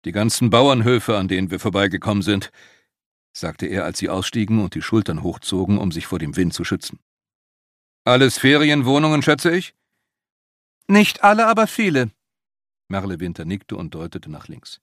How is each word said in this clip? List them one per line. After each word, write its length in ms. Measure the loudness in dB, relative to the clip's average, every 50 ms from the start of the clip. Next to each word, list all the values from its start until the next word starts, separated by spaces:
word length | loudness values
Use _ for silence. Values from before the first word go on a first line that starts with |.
| _
„Die 80 | -6
ganzen 360 | -4 -2 -2 0 0 0 2 4
Bauernhöfe, 680 | 6 6 6 6 4 4 4 2 2 2 2 0 0
an 120 | 0 0 0
denen 220 | 0 -2 -2 -4
wir 100 | -4 -4
vorbeigekommen 640 | -4 -2 0 0 0 0 -2 -4 -4 -2 -2 -2
sind“, 280 | 0 0 -2 -2 -4 -10 _ -20 -20 _ _ _ _ _ _ _ _ _ _ _ _ _
sagte 340 | _ -12 -12 -12 -10 -8 -8
er, 180 | -6 -4 -4 -4
als 140 | -4 -6 -6
sie 100 | -6 -4
ausstiegen 520 | -4 -4 -6 -4 -4 -4 -2 0 0 0
und 140 | 0 -2 -6
die 80 | -8
Schultern 400 | -4 0 0 0 0 0 -6 -4
hochzogen, 560 | -6 -6 -8 -6 -8 -4 -4 -2 0 0 0 0
um 140 | 0 -4
sich 140 | -4 -6 -8
vor 120 | -6 -6 -6
dem 180 | -6 -6 -2
Wind 180 | 0 -2 0 -2
zu 100 | -4 -6
schützen. 360 | -4 -6 -6 -6 -12 -16 -18 _ _ _ _ _ _ _ _ _ _ _ _ _ _ _ _ _ _ _ _ _
„Alles 340 | 2 4 6 6 4 2 2
Ferienwohnungen, 840 | 4 4 4 6 4 2 2 2 2 2 2 2 2 2 2 2
schätze 280 | 2 2 0 2 2 0 0
ich?“ 200 | 0 -4 -6 _ _ _ _ _ _ _ _ _ _ _ _ _ _ _ _ _ _ _ _ _ _ _ 4
„Nicht 360 | 4 6 6 4 0 4 4
alle, 220 | 4 6 6 4
aber 200 | 2 2 2 0
viele.“ 440 | 0 0 -2 0 2 2 2 0 -2 _ _ _ _ _ _ _ _ _ _ _ _ _ _ _ _
Merle 320 | -6 -6 -4 -6 -6 -6
Winter 240 | -6 -8 -8 -8 -6
nickte 320 | -6 -6 -8 _ -12 -12
und 180 | -10 -10 -12 -10
deutete 360 | -12 -12 -10 -12 -14 -14 -14
nach 180 | -18 -18 -16 -18
links. 320 | -20 -20 _ -20 -20 _